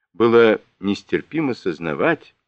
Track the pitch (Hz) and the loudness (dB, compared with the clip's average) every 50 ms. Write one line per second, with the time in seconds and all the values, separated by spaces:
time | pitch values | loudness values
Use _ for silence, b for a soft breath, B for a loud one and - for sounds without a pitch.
0 | _ _ _ 90 113 117 113 117 117 110 104 - _ _ _ - 95 98 101 - | _ _ _ 0 0 4 4 6 6 4 2 0 _ _ _ -10 -6 -6 -6 -6
1 | - - - 82 - - - 156 160 135 113 - - 92 80 73 82 80 73 69 | -6 -6 -6 -6 -6 -4 -8 -6 -4 -4 -6 -6 -8 -8 -8 -8 -8 -8 -6 -4
2 | 104 156 165 - - _ _ _ _ | -2 -2 -4 -4 -8 _ _ _ _